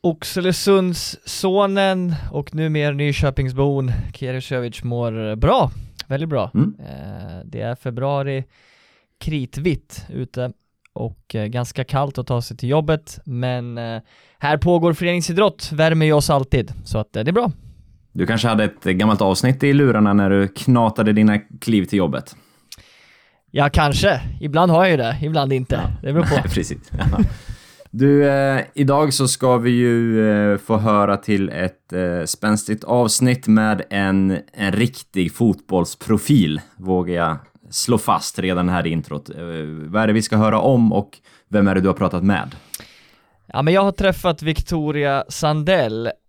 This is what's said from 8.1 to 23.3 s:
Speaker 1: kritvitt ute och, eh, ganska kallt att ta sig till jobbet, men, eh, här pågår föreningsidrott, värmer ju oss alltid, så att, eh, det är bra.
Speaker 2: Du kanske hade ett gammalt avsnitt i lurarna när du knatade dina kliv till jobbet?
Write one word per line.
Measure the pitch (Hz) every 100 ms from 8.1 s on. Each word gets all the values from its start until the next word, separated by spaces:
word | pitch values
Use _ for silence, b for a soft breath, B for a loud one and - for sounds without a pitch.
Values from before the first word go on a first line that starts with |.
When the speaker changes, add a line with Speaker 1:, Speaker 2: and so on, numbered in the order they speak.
| 143 139 135 127 b b b b b b _
Speaker 1:
kritvitt | - 151 127 - 170 143 _ - -
ute | 131 127 - 123 - _ _ _
och, | - 117 - _ 113
eh, | 107
ganska | 123 120 -
kallt | 127 143 143 135
att | 127
ta | 120
sig | 117 117
till | 123
jobbet, | 147 151 156 - - -
men, | 123 127 123 120 120
eh, | 117 113 b b b b
här | 143 151
pågår | 170 175 170
föreningsidrott, | 156 175 175 170 170 208 - -
värmer | 151 160 160 156
ju |
oss | 147 143
alltid, | 143 131 135 107 - -
så | 117
att, | 107 -
eh, |
det | 117
är |
bra. | 190 233 - b b b _ _
Speaker 2:
Du | - 90
kanske | 113 117
hade | 110
ett | 107 -
gammalt | - 92 107 104
avsnitt | 98 92 127 131
i | 143
lurarna | 143 139 107 104
när | 101 98
du | 98 98
knatade | - - 123 113 110 110
dina | 107 107 104
kliv | - - - 110 90
till | 101
jobbet? | 85 65 - - b b b b b b b b b